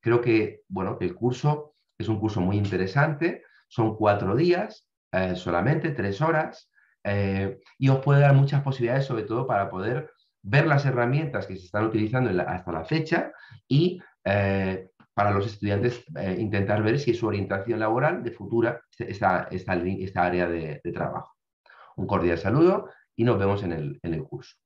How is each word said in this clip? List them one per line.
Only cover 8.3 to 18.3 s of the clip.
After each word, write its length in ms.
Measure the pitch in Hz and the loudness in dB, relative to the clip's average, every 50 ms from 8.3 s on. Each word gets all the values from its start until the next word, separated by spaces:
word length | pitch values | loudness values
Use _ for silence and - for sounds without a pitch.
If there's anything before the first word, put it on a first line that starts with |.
| 139 | 8
muchas 280 | 135 139 139 - 139 - | 6 6 4 2 0 -2
posibilidades, 440 | 131 127 - 120 117 123 139 - | -2 -4 -2 -2 0 0 0 -2
sobre 160 | - 131 113 104 | -2 -2 -4 -4
todo 240 | 101 110 123 127 | -2 -4 -4 -2
para 240 | - 120 101 98 95 | 0 0 0 0 -2
poder 400 | 92 92 95 - 127 123 120 - _ _ _ _ _ _ _ | -4 -6 -4 -4 -4 -4 -6 -10 _ _ _ _ _ _ _
ver 240 | 98 107 143 165 | 2 2 4 4
las 180 | 160 143 135 - | 4 2 2 2
herramientas 600 | 139 120 120 120 123 131 151 160 143 - 101 - | 0 0 0 0 0 0 0 -2 -2 -4 -6 -6
que 100 | - 95 | -6 -12
se 80 | 92 - | -14 -16
están 200 | - - 104 110 | -6 -2 -2 -2
utilizando 460 | 110 110 107 107 107 120 127 123 110 | 0 0 0 -2 0 0 0 0 0
en 60 | 92 | 0
la, 80 | 90 90 | 0 -2
hasta 280 | 87 90 90 - - 82 | -2 -4 -6 -6 -6 -8
la 120 | 80 82 | -8 -4
fecha 480 | - - - - - - - - - - - - - - - _ _ | -2 -2 -2 0 0 -2 -2 -2 -4 -10 -18 -20 -20 -20 -20 _ _
y, 320 | 131 143 170 180 180 - - - _ _ _ | 2 4 4 2 0 -4 -14 -20 _ _ _
eh, 680 | - 98 101 98 98 98 98 95 95 95 95 95 - _ _ - _ _ | 0 2 2 2 2 2 0 0 -2 -4 -4 -8 -14 _ _ -20 _ _
para 160 | - 101 104 | 0 2 2
los 160 | 104 101 101 | 2 0 -2
estudiantes, 580 | 113 - - - 104 101 101 - 123 120 - - - - | -2 -6 -4 -2 -2 0 0 0 0 -2 -4 -14 -14 -10
eh, 200 | 80 90 95 92 95 | -6 -4 -4 -2 -2
intentar 440 | 110 104 104 98 98 98 104 107 107 | -2 -2 -2 -2 0 0 0 2 2
ver 160 | 110 120 139 | 2 0 0
si 160 | - 123 113 | 0 0 -2
su 120 | - 117 | 0 0
orientación 540 | 107 101 98 95 - 98 95 - 117 117 107 | -2 -2 -2 -2 -2 -4 -4 -2 -4 -4 -2
laboral 420 | 110 110 113 123 135 156 175 185 - | 0 0 0 2 2 0 0 -2 -6
de 80 | 117 | -8